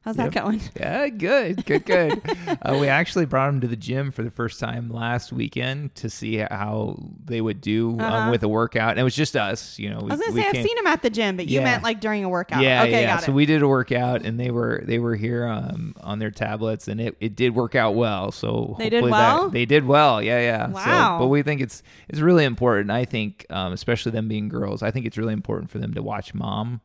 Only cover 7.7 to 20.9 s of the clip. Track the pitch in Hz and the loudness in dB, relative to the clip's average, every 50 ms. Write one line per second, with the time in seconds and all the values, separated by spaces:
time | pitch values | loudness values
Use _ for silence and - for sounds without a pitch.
7.7 | 104 113 117 113 117 113 110 110 110 113 110 117 120 110 110 104 107 110 113 113 | 0 2 2 0 0 -2 -2 0 0 0 2 2 2 2 2 0 2 0 0 0
8.7 | - 113 110 117 110 120 127 131 - 147 151 - - 131 104 98 110 - - - | 0 2 2 2 2 2 2 2 2 0 -2 0 0 0 0 0 -2 -6 -8 -14
9.7 | - - 104 101 104 110 104 - - 294 427 453 - - 415 392 - - - 427 | -12 -10 -8 -8 -6 -6 -4 -4 -4 -2 -2 -2 0 0 0 0 0 0 0 0
10.7 | 466 480 415 349 330 320 - 240 214 226 220 202 185 180 170 160 - - - 254 | -2 0 0 0 0 2 0 -2 0 0 -2 0 -2 -4 -2 0 0 2 2 2
11.7 | 247 226 - 233 226 208 214 220 214 208 196 180 180 175 - - 156 143 135 131 | 0 0 0 -4 -4 -2 -2 -2 -2 -2 -2 -2 -2 -2 -4 -2 0 2 4 4
12.7 | 127 123 127 117 113 - 117 110 - - - 147 135 139 151 147 156 151 143 139 | 4 4 4 4 4 4 4 2 2 0 0 2 4 4 4 4 4 4 4 4
13.7 | 135 127 123 - 127 120 123 123 123 117 - 107 113 120 123 123 120 117 117 117 | 4 2 2 0 0 0 0 0 -2 -2 -2 -4 -4 -4 -4 -2 -2 -2 -2 -2
14.7 | 113 - - - 117 117 120 117 113 104 110 120 120 120 120 117 110 104 - - | -2 -4 -2 -2 -2 0 0 -2 -2 -2 -2 -2 -2 -2 -2 -2 -4 -4 -4 -6
15.7 | - - 110 104 - - - - 104 107 110 104 101 - 110 107 107 107 113 110 | -6 -6 -8 -10 -12 -12 -10 -8 -6 -4 -4 -6 -4 -4 -4 -4 -4 -2 -2 -2
16.7 | 110 98 - - 101 110 117 113 - _ 107 113 101 110 127 123 113 123 123 110 | -4 -4 -6 -8 -6 -4 -4 -6 -6 _ -6 -6 0 2 2 2 4 2 0 2
17.7 | - 131 113 110 101 113 120 110 104 92 95 104 - - - 110 113 113 117 - | 2 2 2 4 4 4 2 2 0 -2 -4 -6 -6 -4 -4 -2 -2 -2 -2 -4
18.7 | 101 - 226 220 226 240 240 240 220 214 220 233 277 330 381 381 - 120 120 113 | -6 -4 -2 0 2 2 4 4 4 6 6 6 6 4 2 0 0 0 4 6
19.7 | 143 151 139 127 143 147 151 139 117 107 110 107 120 120 120 120 113 110 - - | 4 4 6 6 6 6 8 6 4 4 2 2 2 2 2 2 2 0 -2 -4
20.7 | 190 190 196 254 | -4 -4 0 2